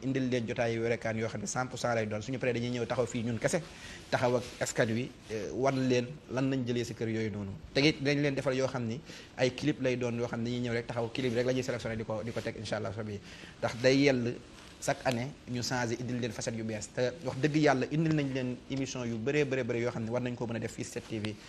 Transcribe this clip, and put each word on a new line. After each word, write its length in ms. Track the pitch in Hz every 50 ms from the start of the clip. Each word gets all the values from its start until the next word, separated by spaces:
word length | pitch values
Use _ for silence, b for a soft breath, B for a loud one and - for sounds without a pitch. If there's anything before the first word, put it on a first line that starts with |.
| -
indil 260 | 131 131 135 131 127
leen 160 | 120 127 117
jotaayu 340 | 107 117 107 120 117 117 113 113
werekaan 340 | 117 117 113 - 113 110 110
yoo 100 | 113 117
xam 120 | - 117
ne 60 | 104
cent 200 | - - 131 127
pour 120 | 127 - -
cent 160 | - 123 120
lay 120 | 117 110
doon. 140 | 107 107 107 107
Suñu 160 | - 135 120
paree, 140 | 131 127 117
dañuy 160 | 123 120 123
ñëw 160 | 123 123 117
taxaw 200 | - 127 120 120
fii 160 | 113 - 127 110
ñun 140 | 120 120 107
kese, 240 | - 139 - 175 160 B B B B B B B B -
taxaw 260 | - 123 127 123 123
ak 60 | 123 123 - - -
askan 260 | 131 - - - 131 110 110
wi, 180 | 113 127 - - - - - 107
euh, 180 | 110 98 78 69
wan 200 | 104 127 135 135 131 131 127
leen 180 | 123 123 120 117 - - - -
lan 200 | - 123 135 135
lañ 140 | 135 135 123
jëlee 180 | 117 123 120 117
si 100 | 117 113
kër 140 | - 120 113
yooyu 220 | 110 110 110 110
noonu. 200 | 98 104 101 98 101 - - - -
Te 80 | 139
it 180 | 139 156 151 151 139
dinañ 200 | 135 147 143 147
leen 120 | 147 135
defal 200 | 135 131 143 127
yoo 140 | 131 131 127
xam 180 | - 127 120
ni 140 | 113 113 135 B B B B B B B
ay 140 | - 127 131 127
clip 260 | - - 143 147 - 131
lay 140 | 131 127
doon, 160 | 123 123 120 117 117
yoo 100 | 120 117
xam 120 | 117 117 113
ne 80 | 120
dañuy 100 | 123 123 123 120
ñëw 40 | 113
rek 140 | 117 120
taxaw, 220 | - 120 - 117 113 -
clip 220 | - 127 127 113
rek 120 | 117 123
la 60 | 123 131
ñuy 100 | 131 123
sélectionné 340 | - 127 117 - 117 113
di 80 | 110 110
ko, 180 | 104 110 107 104
di 80 | 117
ko 100 | 113 123
teg, 160 | 110 117 110 -
incha 180 | 110 101 -
allah, 160 | 107 107 107 104
rabbi. 220 | 110 110 107 104 101 B B B B B B B B
Ndax 180 | - 117 - 113 120
day 140 | 131 135
yell 380 | 139 139 143 135 127 120 117 123 92 - - - - - - - -
chaque 240 | - - 139 - -
année 220 | 131 127 117 120 139 139 - - -
ñu 120 | 123 120 117
changé, 340 | - 131 123 123 113 113 107
indil 220 | 127 117 123 120
leen 100 | 117 120 104
facette 240 | - - - 117
yu 60 | 110 110
bees. 260 | 110 110 107 104 - -
Te 160 | - 127 123 120 - -
wax 120 | 131 120 131
dëgg 180 | 131 151 143
yàlla, 300 | 156 151 147 135 131 127 -
indil 240 | - 151 165 160 156
nañ 180 | 151 143 135 127
leen 240 | 135 127 123 123 123 - -
émission 320 | 139 135 139 127 - 131 123
yu 120 | 117 117
bëree 280 | 113 110 135 143 151 147
bëri 200 | 135 135 131 127
bëri 160 | 113 120 120
yoo 100 | 117 120
xam 140 | 117 - 113
ne 60 | 110
war 100 | 117 123 123
nañ 140 | 127 120
ko 100 | 117 127
mën 100 | 113 117
a 20 | 113
def 120 | 110 110 -
fii 120 | - 120
sept 240 | - - 120 113 -
T 100 | - 110
V. 160 | 104 110 104 B B